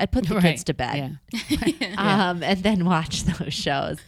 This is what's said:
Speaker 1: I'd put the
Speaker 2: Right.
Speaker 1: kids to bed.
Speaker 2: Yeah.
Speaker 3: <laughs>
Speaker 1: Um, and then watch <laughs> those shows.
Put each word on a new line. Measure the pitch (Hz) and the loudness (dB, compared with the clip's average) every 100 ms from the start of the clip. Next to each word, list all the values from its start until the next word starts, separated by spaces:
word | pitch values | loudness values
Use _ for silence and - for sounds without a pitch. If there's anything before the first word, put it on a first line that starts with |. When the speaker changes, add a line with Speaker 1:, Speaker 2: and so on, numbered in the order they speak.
Speaker 1:
I'd | 196 | -2
put | 262 170 | 0 0
the | |
Speaker 2:
Right. | 214 | 4
Speaker 1:
kids | 175 135 | 4 2
to | - | -2
bed. | 147 127 143 135 143 - | -4 -2 -4 -6 -8 -10
Speaker 2:
Yeah. | 226 - 302 - - 196 202 | -10 -2 0 0 -2 -4 0
Speaker 3:
<laughs> | |
Speaker 1:
Um, | 202 196 180 175 | 2 4 2 0
and | 151 190 | 0 2
then | 202 202 | 2 2
watch | 175 160 165 - | 2 2 0 -4
<laughs> | - 165 | -2 -2
those | - | -4
shows. | - 156 139 151 151 | -4 -2 -2 -2 -6